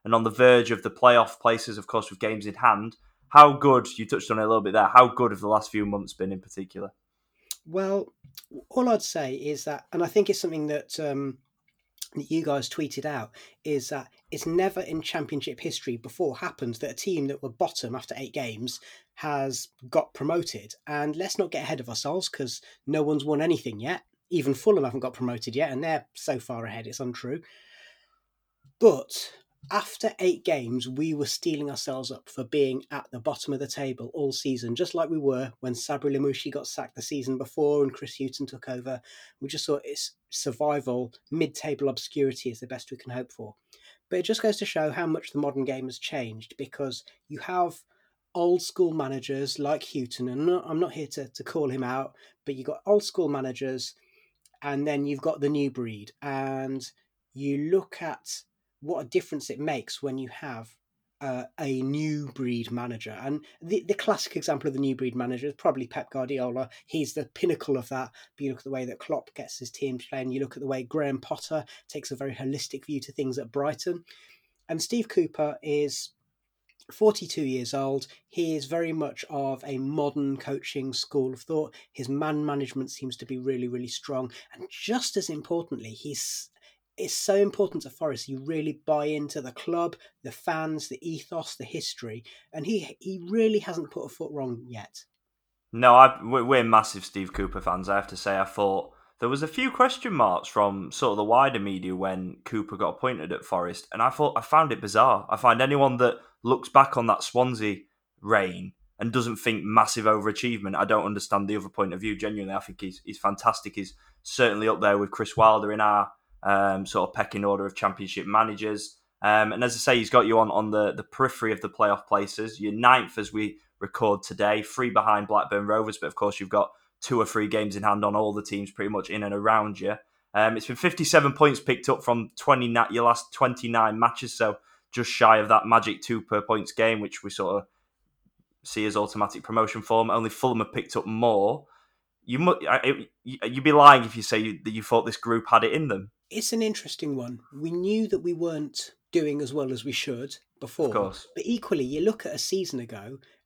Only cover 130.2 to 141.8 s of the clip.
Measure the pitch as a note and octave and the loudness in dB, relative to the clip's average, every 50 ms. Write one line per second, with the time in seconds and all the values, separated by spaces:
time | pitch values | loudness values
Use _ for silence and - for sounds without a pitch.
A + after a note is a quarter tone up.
130.2 | _ _ - G#2 G#2+ A2+ A2+ A2 - - B2 - F3+ F3 F3 - D3+ - - D#3 | _ _ 4 4 4 4 4 0 -4 -6 -6 0 0 0 2 2 0 6 6 6
131.2 | C#3+ C#3 C#3 - D3+ D3 C3 - - D3 B2+ - - C#3 B2 - - B2 A#2+ A#2 | 6 6 4 6 6 6 6 2 0 0 0 0 2 0 0 2 2 0 0 0
132.2 | A2 - - - - D3 C3+ B2 B2 A#2 A#2 A#2 A#2 - G#2 A#2 A#2+ A#2 A#2 - | 0 -6 -10 -4 4 4 4 4 4 2 4 2 2 2 2 4 6 6 4 4
133.2 | - - - - C3+ B2+ B2 - - A#2 A#2 A2+ A2 G#2+ G#2+ A2+ A#2 A#2 - - | 0 -10 -2 0 0 0 0 -2 -6 0 2 4 4 2 2 2 2 2 2 0
134.2 | C3 A2+ - - A#2 G#2+ G2+ - _ _ _ _ _ _ - B2 A#2 - - - | -10 -10 -2 0 0 0 0 -4 _ _ _ _ _ _ -4 -4 -4 -2 4 6
135.2 | A#2+ A2 A2+ A2 G#2 - A2 - - A2 A#2 A2+ G2+ A2 F#2+ - - - A#2 A2 | 8 8 8 8 8 6 6 6 6 6 4 6 4 4 -4 -6 -4 -4 -4 -4
136.2 | - - A2 G#2 - - A2 G#2+ F#2 - - - A2+ A2+ A2+ G#2+ G#2 F#2+ - - | -2 -2 -2 -2 2 2 0 0 0 -4 0 2 2 4 4 0 -4 -8 -10 -12
137.2 | - G2+ - - G2 F2 G2+ G2+ G2 _ _ _ _ _ _ _ _ _ _ _ | -12 -12 -6 -4 -2 0 0 -2 -4 _ _ _ _ _ _ _ _ _ _ _
138.2 | _ _ _ _ _ _ _ _ - - - G#2+ G#2+ G#2+ G2+ G#2+ G#2 G2 - G#2+ | _ _ _ _ _ _ _ _ -16 -8 -4 -2 -2 0 0 0 -2 -2 0 -2
139.2 | G#2 G2 - - - - A2 A2+ A2 G#2+ - A2 G#2+ - A2+ A2+ A2+ A2 G2 A#2 | -2 -2 -2 -10 -10 -2 0 0 0 0 -2 -8 -2 2 2 4 4 4 2 0
140.2 | A2+ A2 - - - B2+ A#2 A2+ G#2+ - - B2+ - - - A2 - G#2+ A2 A2 | 0 -2 -4 0 0 0 2 0 -2 -2 -4 -8 -8 -4 -6 -6 -4 -4 -2 2
141.2 | A#2+ A#2 G#2+ G2 G2 G#2+ C#3 D#3 - _ _ _ | 4 4 4 4 4 2 0 -2 -8 _ _ _